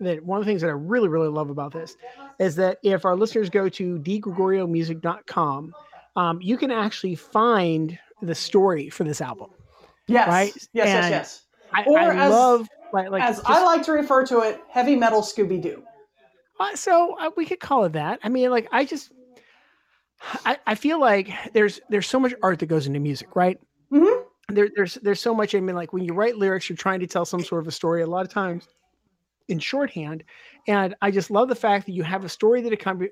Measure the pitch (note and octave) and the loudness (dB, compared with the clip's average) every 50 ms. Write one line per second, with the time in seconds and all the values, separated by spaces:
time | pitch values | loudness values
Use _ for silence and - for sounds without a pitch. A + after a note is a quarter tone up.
0 | F#3+ F3+ E3 D#3 E3 F3 F#3+ G#3 G3+ G#3+ G#3 E3+ E3 E3 D3 C#3+ D3+ F3+ A#3+ B3 | -6 -4 -4 -4 -6 -6 -4 -4 -2 -2 -2 -2 -2 -2 -4 -4 -4 -2 0 2
1 | G#3+ E3+ D#3 E3 D#3+ D3+ D3+ D3+ D3+ C#3+ C#3 D3 C#3+ D3 D#3+ E3 E3 - - _ | 2 2 2 0 0 0 -2 -4 -6 -6 -6 -8 -10 -10 -10 -12 -14 -14 -18 _
2 | - - - - - - - - F#3+ F3+ D3 F3 F#3 F#3 F#3 - - G3 G3 E3+ | -20 -20 -20 -20 -20 -16 -4 -2 -2 -2 0 0 0 0 0 0 0 0 0 2
3 | - F#3 F3+ F#3+ A3 A3 - A3+ G#3 E3+ G#3 G3+ F#3+ F#3 - - F#3 F3+ F3 D#3+ | 2 0 2 2 0 0 0 -2 -2 0 0 0 0 0 -2 -4 -6 -6 -6 -6
4 | C#3 F3+ G3+ G#3+ G#3 G3+ E3+ F#3+ F#3+ F#3+ F#3+ F#3+ F#3 E3+ E3 E3 E3 E3 E3 D#3+ | -4 -4 -4 -4 -6 -6 -4 -2 0 0 0 0 0 -2 -2 -2 -2 -4 -6 -6
5 | E3+ E3+ F3+ - - - - F3+ D#3+ D3 C#3 C#3+ D#3 E3 E3+ - - - - - | -6 -6 -6 -6 -12 -6 -2 -2 -2 0 -2 -6 -10 -14 -18 -20 -20 -20 -20 -20
6 | - _ _ F3+ F3 E3+ E3 F3 F3+ G3 B3+ B3 D4+ C4+ A#3+ - G3+ G#3+ - - | -20 _ _ -2 0 0 -2 -2 -2 -2 -2 0 0 -2 -2 -2 -2 -2 -4 -6
7 | - F#3 E3 - - - - G#3+ A3+ A#3+ A3+ G3 F3 E3 D#3+ D#3+ D#3+ D#3+ F3 - | -6 -6 -6 -8 -10 -2 0 2 4 4 4 2 2 2 0 0 -2 -4 -6 -12
8 | - _ _ _ G3 E3+ D#3+ - - - - G3 F#3+ F#3+ E3+ D3 C#3 E3 - - | -18 _ _ _ -8 -8 -6 -6 -4 2 4 4 4 4 2 0 -4 -8 -6 -6
9 | E3 D3+ C#3+ - D3 B2+ A2+ - G#2+ - _ _ - _ _ _ - _ _ _ | -4 -4 -4 -6 -8 -10 -10 -12 -16 -18 _ _ -20 _ _ _ -20 _ _ _
10 | _ - A#3 A#3+ G#3 F3 F3 F#3 G3+ G3+ - - - _ - A3+ G#3 G3+ F#3+ F3+ | _ 2 2 4 4 4 4 2 2 0 -4 -10 -20 _ -2 0 2 2 2 2
11 | F3 F3 F3 E3 - - - - _ _ _ _ _ - F#3 G#3 G3+ C#4 D4+ E4 | 2 0 0 -2 -4 -8 -14 -20 _ _ _ _ _ -4 -4 0 4 4 4 6
12 | F4 E4 - - C#4+ C#4+ G#3+ A#3+ B3+ B3 A#3+ A#3 A3 - - - - - G#3 F#3+ | 6 4 4 4 4 4 6 6 6 6 4 4 2 -4 -14 -20 -12 -4 -4 -4
13 | F#3 G3 G3 G3 B3 A#3 G#3 - - A#3+ D4 F4 F#4 E4+ E4 D#4+ - D#4+ D#4 D4 | -2 -2 -2 0 0 0 -2 -2 2 4 4 6 6 6 4 2 2 0 0 0
14 | C#4+ - C4+ C4+ C4 - B3 A#3 A3 G#3+ G#3 - - - - B3+ A#3+ C#4 C#4 B3 | 2 4 4 2 4 4 2 2 2 2 -2 -4 -12 -4 -2 0 2 4 4 4
15 | A3+ A3+ A3 G#3+ G#3 - - A3 G3 E3+ F#3 F3+ - D#3 G#2+ - - - - - | 4 4 4 2 0 0 0 0 0 0 0 -2 -4 -6 -8 -10 -16 -20 -20 -20
16 | _ _ _ _ _ _ _ _ _ _ _ - F#4+ G4+ G#4 - - G#4 E4+ E4+ | _ _ _ _ _ _ _ _ _ _ _ -6 -4 -4 -4 -4 0 2 4 4
17 | F4 E4+ - - D#4 E4 G4+ E4+ D#4 - F#4 - - - C#4 B3 G3 E3 D#3 D#3 | 4 2 -2 -6 -6 -6 -4 -4 -4 -4 -6 -8 -4 0 2 2 2 2 0 -2
18 | D3 F3 A#3 - - G#3+ B3+ B3+ B3 B3 B3 A3+ A3 - B3 B3+ C#4+ - E4 C#4+ | -4 -4 -6 -4 -4 -2 0 0 2 2 2 0 0 0 0 0 0 0 -4 -10
19 | - - _ _ - _ _ - _ _ _ _ _ _ _ _ _ _ _ _ | -12 -16 _ _ -20 _ _ -20 _ _ _ _ _ _ _ _ _ _ _ _
20 | _ _ _ _ - - - - - - C4+ - - - G#3+ - - D4 E4 D#4+ | _ _ _ _ -14 -12 -12 -4 -2 -2 -2 -2 -2 -2 -2 0 0 0 2 4
21 | C4+ A#3 G3+ G3 F#3+ G3+ F3+ - - A#3+ - A3 G#3 G3+ - - - - G#3 G3+ | 4 4 4 4 0 -4 -10 -12 -12 0 2 2 2 2 0 -6 -6 -4 -2 -2
22 | E3+ - - C4 C4 B3 B3 A3 - F#3+ F3+ - F3 D#3 D#3+ D#3 C#3 C#3 C#3+ C#3+ | -2 0 0 0 2 0 0 0 0 0 0 0 -2 0 0 0 0 -2 -2 -2
23 | C#3+ D3 C3+ - - - - F#3 F3+ F#3 F#3+ - _ _ _ _ _ _ C#4 D4+ | -2 -4 -4 -6 -10 -4 0 2 2 2 2 -2 _ _ _ _ _ _ 4 6
24 | E4+ G#4 B4 B4 - - _ _ _ - G3+ G#3 G#3 G#3 G#3 G#3 F#3+ F3 - - | 6 6 4 2 -2 -10 _ _ _ -2 2 2 2 2 2 0 -2 -2 -4 -4
25 | G#3+ G3+ G3 - - A#3 A3+ A3 G#3 G3 - G3 F#3 F#3 F3+ F3 E3+ D#3+ F#3+ F#3 | -2 -2 -2 0 0 -2 0 0 0 0 0 -2 -2 -2 -4 -6 -6 -6 -6 -4
26 | F#3 E3+ E3+ G3 A3 A#3+ A#3 G#3 G3 F#3+ F#3+ F#3 - - F3 - - F#3+ F#3+ F3+ | -4 -2 -2 0 0 0 0 0 0 0 0 -2 -4 -6 -10 -4 -2 -2 -2 -2
27 | F3+ F3 - F3 D#3+ - F#3 F3+ D#3+ - F3 E3 D#3 E3 - - - E3 E3+ E3+ | -4 -4 -2 -2 -2 -2 -4 -6 -4 -4 -4 -4 -4 -6 -8 -4 -2 -2 0 0
28 | E3 E3 F3 F#3 F#3 F3+ - G#3 F#3+ F3+ E3+ F3 - _ _ _ _ _ _ _ | -2 -2 -2 -4 -6 -4 -4 -4 -4 -4 -4 -8 -10 _ _ _ _ _ _ _
29 | _ _ _ _ _ _ _ _ _ - F#3 D#3 - - C4 C#4 C#4+ - - E3+ | _ _ _ _ _ _ _ _ _ -6 -6 -6 -4 -4 -2 -2 -2 -4 -4 -8
30 | D3+ D3+ D#3+ D#3+ - _ - - - - - _ _ G#3+ G#3 G3+ F#3+ F#3 G3 - | -10 -10 -10 -12 -14 _ -20 -20 -20 -20 -20 _ _ 0 0 0 0 -2 -2 -2
31 | G3 G3+ G3 G3 E3+ - G3+ G#3 B3+ B3+ A#3+ - - G#3 G3+ G3 G3 G3+ F3 F3+ | -2 0 0 -2 -2 0 2 2 2 2 0 0 0 0 0 0 -2 -6 -6 -6
32 | D#3+ D#3+ F#3 F#3+ F#3+ D#3+ - - G#3+ A3 B3 B3 A#3 A#3 G#3+ G#3 - F#3+ F#3 F3+ | -4 -4 -6 -6 -6 -10 -4 0 2 2 2 2 0 -2 -4 -2 -4 -6 -4 -4
33 | F#3 G3+ | -6 -8